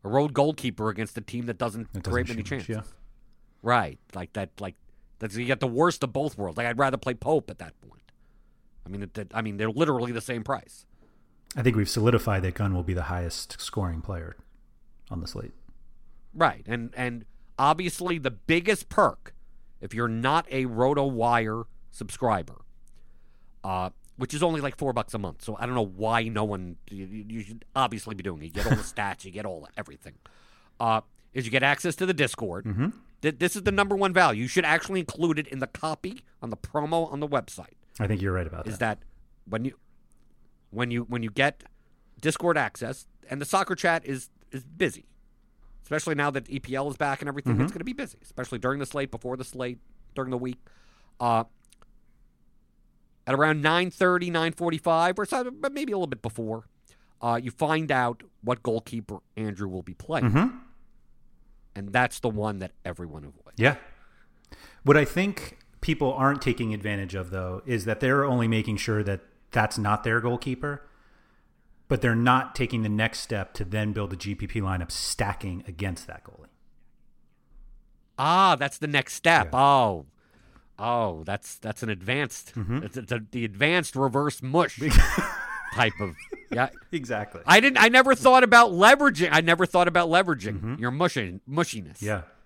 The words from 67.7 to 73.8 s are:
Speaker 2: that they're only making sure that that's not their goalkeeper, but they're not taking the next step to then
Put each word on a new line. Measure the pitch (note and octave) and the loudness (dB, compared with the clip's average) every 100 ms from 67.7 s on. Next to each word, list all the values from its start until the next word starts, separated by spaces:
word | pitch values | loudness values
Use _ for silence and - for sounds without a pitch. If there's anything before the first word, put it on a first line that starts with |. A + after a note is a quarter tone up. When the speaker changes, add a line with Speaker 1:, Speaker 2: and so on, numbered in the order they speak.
| A#2+ | -4
Speaker 2:
that | F#2+ G#2+ | -2 0
they're | C3 C#3 | 2 2
only | C#3 B2 A2+ | 2 2 2
making | A2 A2 G#2 | 2 0 -4
sure | - G#2+ | -2 0
that | G2 G2 - _ _ | 0 -4 -8 _ _
that's | A#2+ A2 - | 0 0 0
not | G#2 G#2+ | 0 0
their | A#2 A#2 | 2 0
goalkeeper, | A#2+ A#2+ C#3 B2+ D3 C#3+ - _ _ _ _ _ _ _ _ - _ | 0 -2 -4 -6 -6 -8 -14 _ _ _ _ _ _ _ _ -20 _
but | B2 | 0
they're | B2 A2+ | 2 4
not | B2 B2+ B2+ - | 6 4 2 -4
taking | B2 A#2 | -2 0
the | G#2+ | 0
next | G#2 A2+ - | 2 0 -2
step | - G#2+ F#2+ | -6 -6 -4
to | - | -6
then | F#2+ G#2+ | -4 0